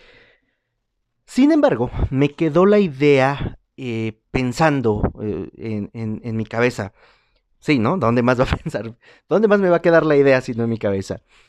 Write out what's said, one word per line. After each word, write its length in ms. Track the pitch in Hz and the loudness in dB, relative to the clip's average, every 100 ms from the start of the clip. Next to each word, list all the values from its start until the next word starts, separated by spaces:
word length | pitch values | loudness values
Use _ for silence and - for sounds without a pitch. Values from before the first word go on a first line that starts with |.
| _ _ _ _ _ _ _ _ _ _ _ _ _ | _ _ _ _ _ _ _ _ _ _ _ _ _
Sin 260 | - 285 | 2 2
embargo, 400 | 320 285 131 123 - - | 4 2 0 -4 -4 -4
me 200 | 131 143 | 0 -2
quedó 360 | - 160 151 190 | 0 -2 2 4
la 140 | 208 | 4
idea, 800 | 190 135 143 139 131 139 143 - _ - | 2 0 2 4 2 -2 -8 -10 _ -14
eh, 460 | 131 113 113 110 _ | -8 -6 -6 -8 _
pensando, 720 | - 127 120 160 143 117 104 - - | -6 -4 0 0 0 0 -2 -4 -6
eh, 280 | 107 80 78 - | -8 -8 -10 -12
en, 320 | 110 107 101 | -10 -8 -8
en, 300 | 117 110 107 | -10 -10 -10
en 140 | 120 110 | -8 -8
mi 80 | 110 | -6
cabeza. 480 | 117 120 120 98 _ _ _ _ _ _ _ | -2 -2 -2 -10 _ _ _ _ _ _ _
Sí, 180 | - 143 | -2 0
¿no? 200 | 107 185 | 0 0
¿Dónde 260 | 117 120 | 0 2
más 160 | 120 123 | 2 2
va 60 | 127 | 0
a 100 | - | -2
<laughs> 80 | |
pensar? 340 | 160 113 113 117 _ _ - | -6 -10 -10 -16 _ _ -2
¿Dónde 220 | 175 214 | 2 4
más 100 | 202 | 4
me 100 | 190 | 2
va 60 | 170 | 2
a 60 | |
quedar 240 | 175 165 156 | 4 4 4
la 100 | 147 | 4
idea 240 | 139 131 | 4 4
sino 240 | 123 117 | 0 -4
en 60 | 117 | -4
mi 80 | 113 | -2
cabeza? 440 | 107 98 95 92 _ _ | -2 -4 -6 -10 _ _